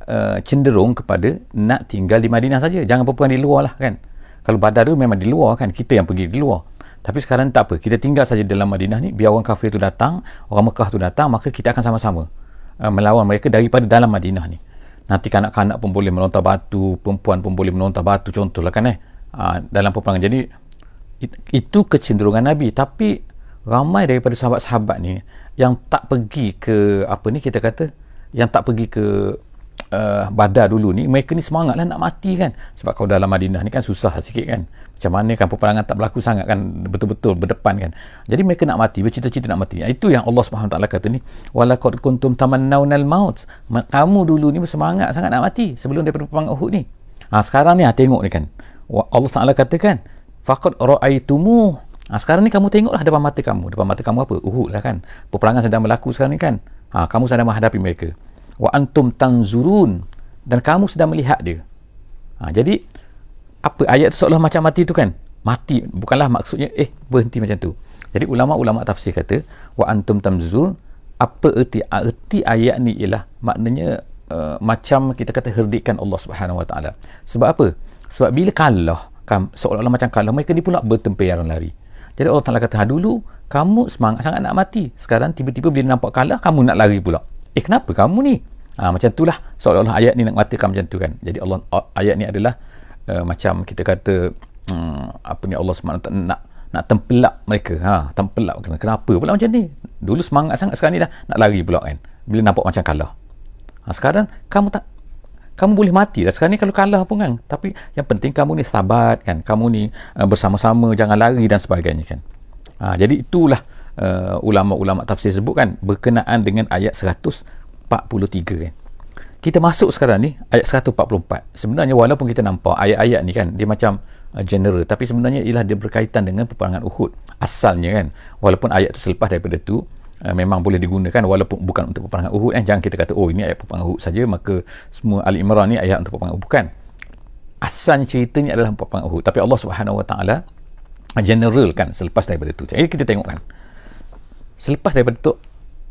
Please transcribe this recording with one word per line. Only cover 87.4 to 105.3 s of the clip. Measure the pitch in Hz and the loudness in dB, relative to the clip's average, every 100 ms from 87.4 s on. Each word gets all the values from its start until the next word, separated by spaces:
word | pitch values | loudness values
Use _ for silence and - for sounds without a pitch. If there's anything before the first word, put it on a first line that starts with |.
| - - | -8 -4
Eh, | |
kenapa | - 226 - 90 | 0 0 0 2
kamu | 107 202 | 2 4
ni?" | 277 240 - - - - | 2 0 -2 -20 -16 -4
Ha, | 92 | -2
macam | 90 113 | 2 2
itulah | - 165 - - - | 2 0 0 -6 -2
seolah-olah | - 87 110 110 | 2 4 4 4
ayat | 117 123 | 4 4
ni | 110 | 2
nak | 110 | 0
mengatakan | 104 120 98 | 0 0 -2
macam | 95 92 | -2 -4
tu | 92 | -4
kan. | 87 82 | -6 -6
Jadi | - - | -8 -6
Allah, | 92 92 - 90 - | -4 -6 -4 -4 -4
ayat | - 101 98 | 0 0 0
ni | 104 | -2
adalah, | 101 113 - - - - - - | -2 -2 -2 -12 -20 -20 -14 -8
uh, | 87 | -4
macam | 87 87 98 90 | -4 -2 -2 -2
kita | 90 - 95 | -6 -4 -2
kata, | 95 - 92 87 - - - - | -2 0 0 -2 -6 -16 -14 -8
hmm, | 87 82 71 64 - | -6 -6 -8 -10 -12
apa | - - - | -12 -8 -6
ni, | |
Allah | 87 92 | -4 -4
Subhanahu | 90 85 78 | -4 -6 -6
Wa | - | -6
Taala | 98 87 | -4 -4
nak, | - - - - | -6 -10 -18 -8
nak | 85 - | -6 0
tempelak | 110 - 123 123 - - | 0 2 2 2 0 -4
mereka. | 104 - 82 | -4 -2 -2
Ha, | 92 92 73 | 0 0 0
tempelak. | - 98 - 98 - 85 80 | -4 -4 -4 -4 -6 -8 -6
Kenapa | 107 110 - | -4 -2 0
pula | 90 - | 0 2
macam | 202 226 | 2 2
ni? | 240 175 - - - | 0 -2 -8 -18 -8
Dulu | 92 139 - | -2 -2 0
semangat | 143 156 - | 0 0 -2
sangat, | 196 | -4
sekarang | - 151 175 | 0 0 0
ni | 165 | -2
dah | - - | -6 -4
nak | - | 2
lari | 104 101 | 4 2
pula | 85 85 - | 0 -2 -2
kan. | 76 - - - | -10 -14 -16 -4
Bila | 107 107 | 0 2
nampak | - 95 | 2 0
macam | - | 0
kalah. | 85 76 76 - - - - - - - - | -2 -2 -4 -12 -20 -20 -20 -20 -20 -14 -12
Ha, | |
sekarang | - 139 185 214 - - | -2 0 2 0 -6 -4
kamu | 202 202 | 0 0
tak, | 208 - - - - - | -2 -10 -18 -20 -20 -20